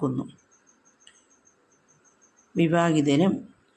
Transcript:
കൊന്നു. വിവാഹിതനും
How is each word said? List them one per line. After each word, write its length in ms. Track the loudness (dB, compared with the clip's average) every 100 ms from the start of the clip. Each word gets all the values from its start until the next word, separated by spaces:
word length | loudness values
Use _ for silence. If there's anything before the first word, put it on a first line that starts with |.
കൊന്നു. 260 | -6 -6 -8 -14 _ _ _ _ _ _ _ _ _ _ _ _ _ _ _ _ _ _ _ _ _
വിവാഹിതനും 760 | -2 0 2 2 2 2 2 2 -2 -8 _ _